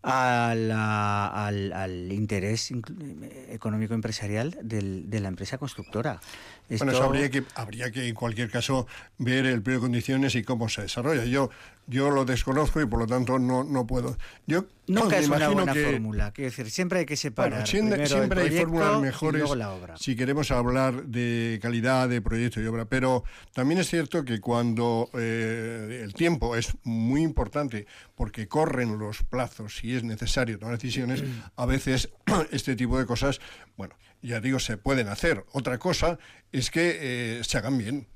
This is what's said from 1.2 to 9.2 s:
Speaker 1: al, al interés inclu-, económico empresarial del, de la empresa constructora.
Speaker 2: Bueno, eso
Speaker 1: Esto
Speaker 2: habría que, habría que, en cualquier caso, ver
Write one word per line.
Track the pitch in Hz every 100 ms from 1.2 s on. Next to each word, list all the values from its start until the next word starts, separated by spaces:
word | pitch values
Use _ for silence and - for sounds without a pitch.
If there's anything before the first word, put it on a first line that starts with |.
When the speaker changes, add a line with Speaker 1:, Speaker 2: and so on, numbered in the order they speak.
| 101 101 104
Speaker 1:
al, | 104 98
al | 87 95 90 90
interés | 101 107 104 98 113 -
inclu-, | 123 110 180 147 113 - - -
económico | 110 110 107 110
empresarial | 113 110 107 104 104 139 277
del, | 113 110 98 92 98
de | 107
la | 98
empresa | 90 98 131
constructora. | 139 - - 104 113 104 - - - - -
Speaker 2:
Bueno, | 110 139
eso | 127
Speaker 1:
Esto |
Speaker 2:
habría | 135 135 143
que, | 135 127 -
habría | 107 113 123
que, | 113 123
en | 113
cualquier | 120 107 117
caso, | 123 117 131 127 - -
ver | -